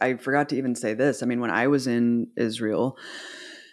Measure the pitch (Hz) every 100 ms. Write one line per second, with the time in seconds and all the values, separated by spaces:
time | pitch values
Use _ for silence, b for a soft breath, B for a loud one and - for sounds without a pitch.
0 | 127 123 135 143 143 131 131 120 110 110
1 | 139 123 123 120 117 95 131 143 127 120
2 | 120 117 - - 117 113 110 95 127 -
3 | B B B B B B B